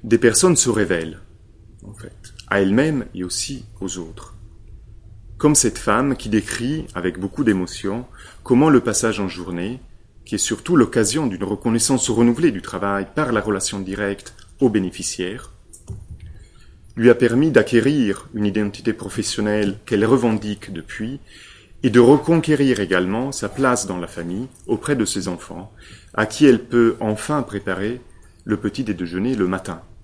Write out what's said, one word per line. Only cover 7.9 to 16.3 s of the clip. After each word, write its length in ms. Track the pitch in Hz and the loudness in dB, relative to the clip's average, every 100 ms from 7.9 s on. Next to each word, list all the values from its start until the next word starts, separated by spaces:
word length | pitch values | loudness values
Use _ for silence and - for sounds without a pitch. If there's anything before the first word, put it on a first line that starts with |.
| 110 127 - - - | -6 -10 -20 -20 -20
comment 260 | - 123 156 | 0 4 6
le 120 | 135 | 6
passage 380 | 117 101 113 104 | 4 0 -2 -2
en 80 | 95 | -6
journée, 540 | 90 87 85 95 131 - - - - - | -6 -8 -6 -6 -8 -16 -20 -20 -20 -8
qui 100 | 101 | -6
est 40 | |
surtout 360 | - 110 - 170 | -4 -6 2 4
l'occasion 500 | 110 123 104 135 139 | 4 2 0 0 -2
d'une 160 | 90 | -4
reconnaissance 680 | 95 101 120 113 110 131 - | -6 -4 -2 0 0 0 0
renouvelée 420 | 110 120 120 165 | 2 4 4 0
du 100 | 98 | 0
travail 460 | - 95 101 101 - - | -10 -6 -2 -2 -4 -4
par 160 | 143 | -2
la 100 | 110 | -2
relation 380 | 104 98 - 101 | 0 -4 -4 -6
directe 560 | 95 98 101 101 - - - - | -8 -4 -4 -6 -12 -20 -20 0
aux 80 | 131 | 2
bénéficiaires, 840 | 107 92 - 92 - 90 113 - - _ - - - - - - | 2 -2 -6 -10 -6 -8 -8 -16 -20 _ -20 -18 -18 -16 -18 -18